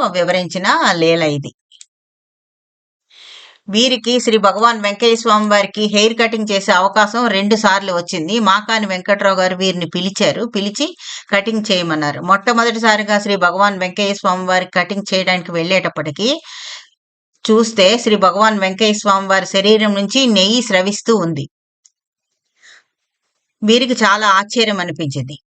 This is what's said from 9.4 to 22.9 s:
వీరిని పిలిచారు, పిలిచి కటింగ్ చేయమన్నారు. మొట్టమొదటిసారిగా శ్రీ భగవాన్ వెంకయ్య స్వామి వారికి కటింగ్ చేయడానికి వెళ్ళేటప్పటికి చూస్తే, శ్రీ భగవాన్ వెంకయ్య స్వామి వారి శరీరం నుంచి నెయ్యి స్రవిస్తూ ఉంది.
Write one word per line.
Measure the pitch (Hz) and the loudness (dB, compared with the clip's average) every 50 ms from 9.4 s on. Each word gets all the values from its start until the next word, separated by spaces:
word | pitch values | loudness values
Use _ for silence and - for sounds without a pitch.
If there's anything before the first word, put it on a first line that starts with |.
| 185 185 185 | 0 0 0
వీరిని | 180 190 190 175 180 170 165 - | -2 -2 -2 -2 -2 -6 -6 -4
పిలిచారు, | 180 180 196 196 - 208 156 139 180 226 | -4 -4 -4 -2 0 0 0 0 -2 -6
పిలిచి | 240 - 202 196 208 208 - 285 349 349 - - - - - - - | -4 -4 -4 -4 -4 -4 -4 -6 -6 -6 -12 -16 -16 -16 -16 -8 -2
కటింగ్ | 214 202 196 226 220 220 214 - 196 | -2 -2 0 -2 -4 -4 -4 -4 -4
చేయమన్నారు. | 180 175 170 160 151 151 147 - 131 | -4 -4 -4 -4 -2 -2 -4 -4 -6
మొట్టమొదటిసారిగా | 170 180 190 196 - 240 233 233 233 233 220 226 226 226 214 208 208 208 208 202 | 0 0 0 0 2 0 0 2 0 0 -2 0 0 0 0 0 0 0 -2 -2
శ్రీ | 208 202 202 | 0 0 0
భగవాన్ | 190 202 - 175 190 202 202 196 185 | 0 2 0 2 2 2 2 2 -2
వెంకయ్య | 185 180 180 - 208 196 202 | -6 -6 -2 -2 -2 -2 -2
స్వామి | 202 - 196 180 185 180 | -2 -2 -2 -2 0 0
వారికి | 180 185 185 185 185 | 0 0 0 0 0
కటింగ్ | - 185 175 170 202 196 196 - 190 | -2 -2 -2 -2 -4 -8 -6 -2 -2
చేయడానికి | 185 185 180 185 180 170 - 170 | -2 0 0 -2 -2 -4 -4 -4
వెళ్ళేటప్పటికి | 170 165 175 190 185 175 - - 165 151 156 143 - 202 254 294 330 - - - - - - - - - _ _ _ _ _ _ _ _ _ _ _ _ - | -4 -2 0 0 0 0 -2 -6 -6 -8 -8 -6 -4 -2 -2 -2 -4 -6 -14 -18 -16 -16 -16 -16 -18 -20 _ _ _ _ _ _ _ _ _ _ _ _ 2
చూస్తే, | 214 220 226 220 - - 185 185 226 240 | 2 2 2 0 2 4 4 4 4 2
శ్రీ | - 226 208 | 2 0 2
భగవాన్ | 190 185 180 175 196 214 220 214 202 | 2 2 2 2 4 2 2 2 0
వెంకయ్య | 190 190 190 190 220 214 214 | -2 -2 -2 0 0 0 0
స్వామి | 214 - 208 196 196 196 190 | 0 0 0 0 0 0 0
వారి | 190 190 185 | 0 0 0
శరీరం | - - 196 190 208 220 214 220 214 202 | 0 -2 0 4 4 4 4 4 2 0
నుంచి | 196 202 190 - 262 269 | 0 -2 -2 0 2 2
నెయ్యి | 240 214 185 185 196 226 247 240 | 4 4 2 2 2 2 0 0
స్రవిస్తూ | 226 196 185 185 202 208 - - - 226 | 0 0 0 0 0 -4 -4 0 0 0
ఉంది. | 202 170 165 160 139 135 - - _ _ _ _ _ _ _ _ _ _ _ _ _ _ _ _ _ _ _ _ _ _ - - - _ _ | 2 0 -2 -4 -6 -8 -10 -12 _ _ _ _ _ _ _ _ _ _ _ _ _ _ _ _ _ _ _ _ _ _ -20 -20 -20 _ _